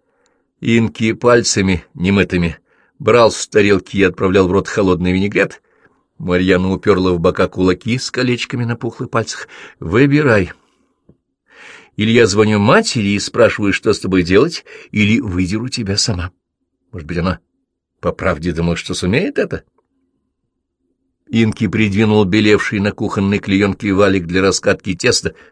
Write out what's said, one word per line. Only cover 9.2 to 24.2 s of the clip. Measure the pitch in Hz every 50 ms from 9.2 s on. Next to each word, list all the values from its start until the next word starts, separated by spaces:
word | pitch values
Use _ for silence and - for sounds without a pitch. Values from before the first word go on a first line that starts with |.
| 110 - - - - - - - - - - _
«Выбирай. | - 80 90 120 143 143 139 147 151 131 110 104 90 87 - _ _ _ _ _ _ _ _ _ _ _ _ _ _ _ _ _ _ _ _ - - - - - - _ _
Или | - 107 110
я | 113 120 117 98
звоню | 98 104 107 107 107 104
матери | 101 117 170 220 226 - - 120 101 101
и | 101 98
спрашиваю, | - - - 117 113 101 - - 104 101 95
что | - - 135
с | - -
тобой | - 98 92 95
делать, | 87 82 92 104 139 175 170 - - - - - - -
или | - 107 107 104 110 -
выдеру | 131 107 87 90 92 85 101 110 117 127
тебя | - 127 113 95 98 101
сама». | - - 107 85 85 90 - _ _ _ _ _ _ _ _ _ _ _
Может | - 87 76 78
быть, | 85 85
она | 82 92 85 - _ _ _ _ _ _ _ _ _ _ _ _
по | - 87
правде | 80 - 90 92 82 73 80 87
думала, | 76 80 85 85 85
что | - - - 87
сумеет | - - 90 104 151 196 294 285 -
это? | 208 170 - - - _ _ _ _ _ _ _ _ _ _ _ _ _ _ _ _ _ _ _ _ _ _ _ _ _ _ _ _ _ _ _ _ -
Инки | - 113 113 107 104 - 113 95
придвинул | 82 110 110 104 95 104 110 107 107 107 104
белевший | 90 95 110 104 107 104 98 - - 110 104
на | 98 104
кухонной | - - 110 98 - 107 98 98 104 95
клеенке | - 101 98 98 101 98 90 - - 101 95
валик | 95 101 98 98 98